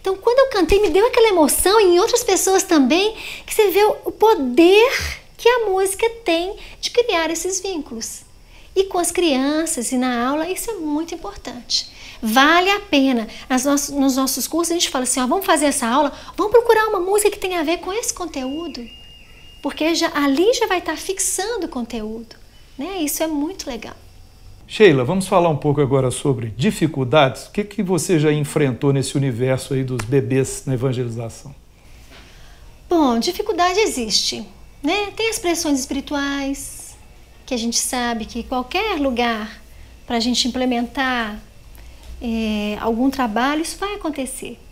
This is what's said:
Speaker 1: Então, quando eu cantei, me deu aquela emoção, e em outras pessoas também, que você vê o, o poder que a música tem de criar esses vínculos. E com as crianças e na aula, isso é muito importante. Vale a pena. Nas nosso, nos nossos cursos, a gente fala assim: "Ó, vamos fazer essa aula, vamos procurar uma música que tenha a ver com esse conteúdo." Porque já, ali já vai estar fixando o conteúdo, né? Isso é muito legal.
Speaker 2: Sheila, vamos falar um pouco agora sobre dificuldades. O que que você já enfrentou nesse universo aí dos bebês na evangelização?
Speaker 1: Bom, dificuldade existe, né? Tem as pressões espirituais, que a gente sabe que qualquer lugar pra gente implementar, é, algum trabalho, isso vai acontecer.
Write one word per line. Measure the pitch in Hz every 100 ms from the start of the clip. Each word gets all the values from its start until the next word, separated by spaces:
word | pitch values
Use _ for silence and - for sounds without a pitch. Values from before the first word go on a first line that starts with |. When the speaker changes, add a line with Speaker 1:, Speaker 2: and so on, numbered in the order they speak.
Speaker 1:
Então, | 370 381
quando | - 494
eu | 539
cantei, | 427 320 392
me | 415
deu | 311 466
aquela | 494 453
emoção, | 370 285 - 370 427
e | 392
em | 349
outras | 453 480
pessoas | - 370 381 381
também, | - 320 254 311 415 440 - - -
que |
você | - 415
vê | 381
o, | 415 - -
o |
poder | - 427 415 262 247 339 403 480 - - - - -
que | 466
a | 494 427
música | 381 381 - 466 466
tem | - 330 359 427 - -
de | -
criar | - 480 349 320
esses | 320 359 381
vínculos. | 392 359 - 226 - - - - - - - -
E |
com | 381 359
as | 339
crianças | - 349 254 269 302 320 - 226
e | 254
na | 254 240 247
aula, | 294 320
isso | 359 -
é |
muito | 427 311 294 330
importante. | 339 403 403 - 247 - - - - - -
Vale | 226 220 285 339 359
a | 403
pena. | 403 294 269 247 208 - -
Nas | 254
nosso, | 269 285 285 285
nos | 269 262
nossos | 269 269 240
cursos, | 320 339
a | 339
gente | -
fala | 277
assim: | 254 -
"Ó, | 247
vamos | 349 392
fazer | 330 294
essa | - 233
aula, | 254 285 - - -
vamos | 415
procurar | 466 466 440 440
uma | 403
música | 359 403 415
que | -
tenha | 381 359
a |
ver | 302 349
com | 339
esse | 403 480
conteúdo." | - 349 285 254 294 339 247 240 - - - - - - -
Porque | 294 - 311
já, | 330 320
ali | 294 285 269 381
já | 523 427
vai | 370
estar | 339 311
fixando | - 381 - - 392 466 339
o |
conteúdo, | 254 233 240 214 220 226 - - - - -
né? | 294 392
Isso | 294 -
é | 320
muito | 302 302 381 -
legal. | 233 - - - - - - - - -
Speaker 2:
Sheila, | - 214 139
vamos | 123 190 190
falar | 196 170
um | 147
pouco | 147 143
agora | 139 135 127
sobre | - 147 120 113
dificuldades. | 104 170 208 156 139 127 151 131 - -
O |
que | -
que | 208 -
você | 185 185 - 170
já | 151
enfrentou | 151 147 160 143 117 147
nesse | 139 127 147
universo | 135 113 127 131 -
aí | 135
dos | 131 127
bebês | 107 139 117 131 131 - -
na |
evangelização? | 131 135 123 123 117 113 - 131 139 - - - - - - - - - - - - -
Speaker 1:
Bom, | 349 285 233
dificuldade | 233 349 427 349 349 370
existe, | 415 262 220 - - - 214 - - -
né? | 285 392 403 403
Tem | 453
as | 427
pressões | 349 330 320 277
espirituais, | 254 277 277 294 285 277 277 277 - - - - - - - - -
que |
a | 247
gente | 233 233
sabe | - 254 240 233 220
que | 240
qualquer | 220 254 247 359 427 359
lugar | 277 233 240 226 214 - - - - - -
pra | 240
gente | 226 233 254
implementar, | 254 254 240 240 285 262 247 220 214 - - - - - - - -
é, | 233 226 220 214 208 208
algum | 226 226 269
trabalho, | 269 247 214 262 302
isso | 330 -
vai | 392
acontecer. | 415 339 302 254 - - 233 -